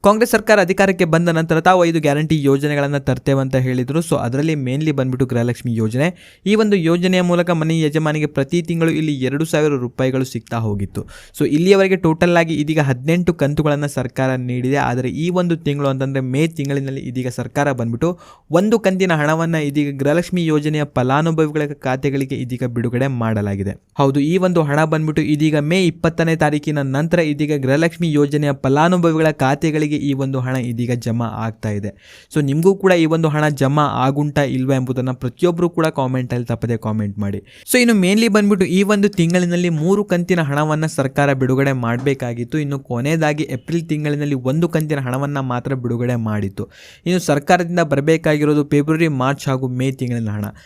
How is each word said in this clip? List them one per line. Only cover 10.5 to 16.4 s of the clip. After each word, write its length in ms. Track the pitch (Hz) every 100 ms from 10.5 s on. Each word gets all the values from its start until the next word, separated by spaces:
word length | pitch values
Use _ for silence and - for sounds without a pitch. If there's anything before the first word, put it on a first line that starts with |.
| 117
ಹೋಗಿತ್ತು. 480 | 113 101 98 - - - - -
So, 80 | 147
ಇಲ್ಲಿಯವರೆಗೆ 480 | 147 180 196 190 185
ಟೋಟಲ್ 420 | 170 160 175 175
ಆಗಿ 180 | 165 151
ಇದೀಗ 240 | 147 156
ಹದಿನೆಂಟು 540 | 139 127 139 175 180
ಕಂತುಗಳನ್ನ 520 | 165 139 147 151 147 147
ಸರ್ಕಾರ 500 | 139 123 - 131 127
ನೀಡಿದೆ. 400 | 123 123 123 139
ಆದರೆ 340 | 127 123 127
ಈ 200 | 135 170
ಒಂದು 280 | 180 180 165
ತಿಂಗಳು 300 | 151 143 143
ಅಂತಂದ್ರೆ 340 | 131 135 135
ಮೇ 260 | 131 135